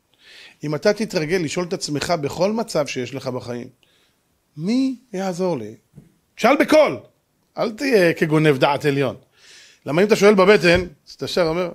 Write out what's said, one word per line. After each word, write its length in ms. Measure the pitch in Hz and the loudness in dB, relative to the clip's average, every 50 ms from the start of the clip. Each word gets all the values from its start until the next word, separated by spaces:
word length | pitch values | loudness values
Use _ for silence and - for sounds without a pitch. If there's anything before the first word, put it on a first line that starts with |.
| _ _ _ _ _ - - - - - _ - - | _ _ _ _ _ -20 -20 -20 -20 -20 _ -12 -8
אם 120 | 151 151 | -6 -4
אתה 180 | 139 - 208 208 | 0 0 0 0
תתרגל 440 | 214 220 - - 180 156 147 180 | 0 -4 -4 -4 -4 -2 -2 -2
לשאול 280 | 190 165 139 - 180 180 | -2 -2 -4 -4 -6 -6
את 80 | 165 185 | -6 -8
עצמך 400 | 180 - - 147 139 - - 175 165 | -8 -8 -6 -6 -6 -2 -2 -4 -2
בכל 300 | 143 135 - - 180 202 | -4 -6 -4 -2 -2 -2
מצב 360 | 220 233 214 - - 160 143 | -2 -4 -6 -4 -4 -4 -4
שיש 280 | - - 127 123 117 131 | -4 -6 -8 -8 -8 -10
לך 120 | 131 131 | -10 -10
בחיים, 400 | 135 123 123 110 117 120 120 120 - _ _ _ _ _ _ _ _ _ _ _ _ _ _ _ _ - | -8 -10 -10 -10 -10 -12 -12 -12 -16 _ _ _ _ _ _ _ _ _ _ _ _ _ _ _ _ -14
"מי 380 | 147 160 196 240 262 269 262 254 220 _ - - | -10 -6 -2 -2 -2 -2 -2 -6 -8 _ -12 -8
יעזור 440 | 185 196 190 180 165 185 180 165 | -6 -6 -6 -4 -4 -4 -4 -4
לי?" 180 | 127 110 104 113 - _ _ _ - _ _ _ _ _ _ _ | -6 -8 -12 -16 -20 _ _ _ -20 _ _ _ _ _ _ _
שאל 180 | - - 226 294 | 0 2 2 2
בקול, 420 | 302 285 - 302 311 285 214 139 110 - _ _ _ _ _ _ _ _ _ - | 2 2 4 4 4 4 4 0 -6 -12 _ _ _ _ _ _ _ _ _ -8
אל 140 | 151 165 233 | -6 -6 -6
תהיה 420 | 220 214 285 269 247 202 180 170 156 | -6 -6 -2 2 4 4 4 4 2
כגונב 440 | - 185 156 156 156 156 156 143 | 0 0 0 2 2 4 4 4
דעת 280 | 127 156 143 143 135 143 | 4 2 0 0 0 -2
עליון. 300 | 147 139 139 139 120 98 - _ _ _ _ _ - - - - _ _ _ - | -2 -2 0 -2 -4 -6 -10 _ _ _ _ _ -20 -20 -20 -20 _ _ _ -8
למה 160 | 139 143 170 | -2 0 2
אם 60 | 202 | 2
אתה 80 | 208 220 | 2 4
שואל 180 | - 196 208 214 | 4 6 6 6
בבטן, 480 | 190 180 190 214 202 - 175 170 185 180 175 - _ _ | 6 6 6 6 6 6 4 2 2 0 -4 -12 _ _
אז 60 | - - | -20 -14
אתה 120 | - 135 | -12 -10
ישר 220 | 127 - 190 175 | -4 -2 0 0
אומר, 240 | 160 160 175 185 170 | 0 -2 -4 -6 -8